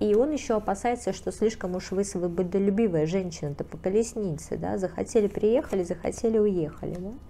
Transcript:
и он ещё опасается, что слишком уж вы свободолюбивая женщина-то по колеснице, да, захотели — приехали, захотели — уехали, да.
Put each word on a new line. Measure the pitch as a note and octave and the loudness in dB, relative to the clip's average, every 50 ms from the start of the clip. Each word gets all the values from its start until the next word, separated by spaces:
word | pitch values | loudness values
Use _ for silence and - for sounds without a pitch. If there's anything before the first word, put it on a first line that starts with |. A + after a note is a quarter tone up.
и | G3+ G#3+ G#3 | 2 4 4
он | A3 B3+ D#4 | 4 4 4
ещё | D4+ C4 - - A3+ | 0 -2 0 0 0
опасается, | G#3+ G#3+ - G3 G3 - A#3+ A#3+ B3 - F#3+ | 0 0 -2 -2 0 0 -2 -2 0 -2 -4
что | G3 - - F#3 | -4 -4 -6 -6
слишком | F#3 - G#3+ A3+ A3+ - - F3+ F3+ | -2 0 0 0 0 0 -4 -4 -4
уж | F#3 - - | -4 -4 -2
вы | F#3 F#3+ | -2 -2
свободолюбивая | G3+ G3 - F3+ F3 F3+ E3+ F#3 F#3 F3 F#3+ G3 G3 G3+ G3 G#3+ A#3 G3+ E3 D#3 D3+ | -2 0 -2 -2 -2 -2 0 0 -2 0 2 2 2 4 4 4 2 4 4 2 2
женщина-то | D#3+ F3+ G3 F#3 F3 D#3+ - D#3 D3 C#3+ - - | 2 2 0 -2 -2 -6 -6 -6 -6 -4 -6 -8
по | - - | -8 -8
колеснице, | D#3+ - F#3 F#3+ A3 A#3 - - D#4+ D#4 C#4+ D3+ E3 - - - | -4 -2 2 2 2 2 2 -2 -4 -2 -2 -2 -4 -6 -6 -6
да, | E3 E3 F3+ G#3 G3+ | -4 -2 -2 -2 -2
захотели — | F#3 F3+ - - G3+ G3+ - A3+ G#3 | -2 -2 -2 -4 -4 2 4 4 4
приехали, | G3 G#3 - G#3 G#3+ A#3 C#4 D4 - A3+ G3 F3 | 4 2 2 2 4 4 4 2 2 -2 -2 0
захотели — | F3 F3+ - - - F#3+ - - A3+ A3+ G#3+ | -2 -4 -4 -4 -6 -4 0 0 2 4 4
уехали, | G#3 G#3 F#3+ F3 D#3 C#3+ - - - - E3 F3+ | 4 4 2 2 -2 -2 -4 -8 -8 -8 -8 -8
да. | F3+ G3+ A#3+ D4 - | -8 -10 -10 -12 -14